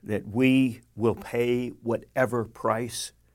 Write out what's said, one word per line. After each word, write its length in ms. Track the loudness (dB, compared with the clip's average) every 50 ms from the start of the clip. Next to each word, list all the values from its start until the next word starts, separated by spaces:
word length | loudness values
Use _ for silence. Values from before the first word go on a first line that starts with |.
that 260 | -4 -2 -4 -4 -4 -4
we 540 | 0 4 4 6 6 6 4 2 0 -6 _ _ _
will 200 | 0 0 0 0
pay 540 | 0 -6 -6 -2 -2 0 2 2 0 0 -4
whatever 760 | -8 -8 -4 -4 -4 -4 -4 _ _ 0 0 0 0 -4 -4
price 680 | -4 -8 -4 -2 -2 0 0 -2 -6 -8 -10 -10 -10 _ _ _ _ _